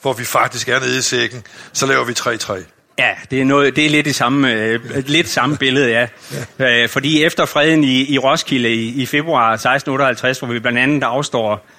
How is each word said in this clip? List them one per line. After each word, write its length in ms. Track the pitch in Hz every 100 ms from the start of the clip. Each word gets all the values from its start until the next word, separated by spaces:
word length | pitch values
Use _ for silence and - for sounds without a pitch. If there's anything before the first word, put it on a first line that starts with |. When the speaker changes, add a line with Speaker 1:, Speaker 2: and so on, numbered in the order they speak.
Speaker 1:
hvor 120 | 131
vi 100 | 107
faktisk 440 | 117 127 123 120 -
er 100 | 131
nede 180 | 127 131
i 40 |
sækken, 420 | - 123 113 120 - - -
så 120 | -
laver 200 | 135 135
vi 80 | 120
tre 240 | 117 123 113
tre. 200 | - 95 85 _ _ -
Speaker 2:
Ja, 100 | 120 95 -
det 100 | 131
er 40 |
noget, 300 | 135 143 143
det 100 | 151
er 40 | 151
lidt 180 | 151 151
i 60 |
samme, 400 | 139 120 143 131
øh, 260 | 110 110 117 123 139 131
lidt 200 | 156 -
samme 280 | 135 131 147
billede, 320 | 135 135 127
ja. 180 | 117 120 - - 139 120 -
Speaker 1:
Ja. 240 | 131 120
Speaker 2:
Øh, 60 | 117
fordi 340 | 135 139 156
efter 220 | 160 -
freden 380 | 156 147 156 160
i, 300 | 139 127 135
i 40 | 131
Roskilde 560 | 135 165 - 131 117
i, 280 | 113 113 135
i 40 |
februar 500 | 123 147 165 135 113 110
seksten 340 | 127 135 -
otteoghalvtreds, 480 | 135 135 117 127 131
hvor 80 | 123
vi 120 | 117
blandt 200 | 123 120
andet 240 | 131 143
afstår, 640 | 127 131 147 123 110 104 -